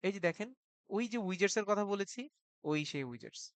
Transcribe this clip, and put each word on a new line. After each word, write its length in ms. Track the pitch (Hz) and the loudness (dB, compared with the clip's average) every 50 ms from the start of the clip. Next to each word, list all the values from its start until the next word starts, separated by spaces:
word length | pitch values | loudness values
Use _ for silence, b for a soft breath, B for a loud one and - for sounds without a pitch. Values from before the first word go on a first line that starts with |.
| - | 0
এই 100 | 185 202 | -2 -2
যে 80 | 196 | 2
দেখেন 340 | 170 175 170 - 208 240 262 _ _ _ _ _ _ _ | 2 0 2 0 -6 -8 -8 _ _ _ _ _ _ _
ওই 200 | 196 202 240 233 | 0 0 0 0
যে 100 | 214 240 | 0 -2
উইজেটস 380 | 208 185 190 175 196 196 - | 0 0 2 4 4 4 4
এর 80 | 226 208 | 2 2
কথা 200 | 196 208 202 208 | 4 2 2 4
বলেছি, 440 | 196 202 202 196 - - - 254 302 _ _ _ _ _ _ _ | 0 0 0 -2 -4 -4 -12 -12 -12 _ _ _ _ _ _ _
ওই 200 | 151 151 151 151 | 0 0 0 0
সেই 200 | 147 - 143 135 | -2 -4 -4 -4
উইজেটস। 480 | 127 120 113 - 110 - - - - _ | -4 -8 -10 -12 -14 -12 -12 -14 -14 _